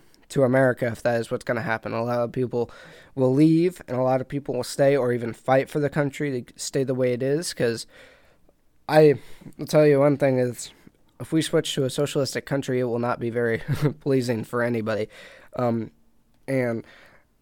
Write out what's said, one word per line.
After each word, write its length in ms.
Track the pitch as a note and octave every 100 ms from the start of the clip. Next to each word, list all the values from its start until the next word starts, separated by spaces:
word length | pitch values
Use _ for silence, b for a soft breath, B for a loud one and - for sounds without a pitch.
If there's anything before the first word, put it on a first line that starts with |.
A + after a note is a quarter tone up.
| b b -
to 140 | C#3+
America, 420 | B2+ C3 C3 A#2+ A#2+
if 160 | A2+
that 180 | A#2+ A#2
is 120 | A2+
what's 120 | B2
gonna 200 | - A#2+
happen. 280 | A2 A2 A2
A 120 | A2+
lot 160 | A#2+ A#2+
of 120 | A#2+
people 380 | C3 B2 A#2+ A#2 B B B B C3+
will 180 | C3
leave, 480 | C3+ D#3+ E3 F3+ - -
and 100 | B2
a 60 |
lot 180 | B2+ C3
of 80 | C3
people 260 | C#3 C#3 B2+
will 80 |
stay 320 | A#2+ - C#3 C#3+
or 160 | B2
even 220 | B2 A#2
fight 360 | - - C3+ -
for 100 | D#3
the 100 | C#3+
country 540 | D#3 C#3+ - D3 B2
to 100 | A#2+ -
stay 280 | - C#3+
the 100 | C3
way 180 | B2+ B2+
it 120 | A#2+
is, 300 | C3+ D3+ F3
'cause 320 | - A#2+ A2+ - b b b b b b _ _ _ -
I, 280 | D#3 D#3 A#2+ B B B -
I'll 60 | D3
tell 200 | D3+ D3+
you 140 | C#3
one 160 | C#3+ C#3
thing 220 | C#3+ B2+
is, 340 | B2 A2+ - - b _ _ -
if 140 | B2
we 80 | D#3+
switch 320 | D3+ E3 -
to 100 | -
a 60 | B2+
socialistic 560 | D3+ C#3+ D3+ C3 B2 -
country, 340 | C#3 C3 B2+
it 60 | B2
will 140 | A#2
not 200 | A#2+ B2
be 100 | A#2+
very 280 | A#2+ A#2 A2
<laughs> 420 | - C#3 D3 -
pleasing 460 | D3 C3+ B2 A2 -
for 160 | A#2+
anybody. 480 | A#2+ A#2 G#2+ G#2 A2 B B B B -
Um, 340 | B2 A#2 G#2+ - _ _ _ _ -
and 380 | C3 B2 A#2 - b b b b _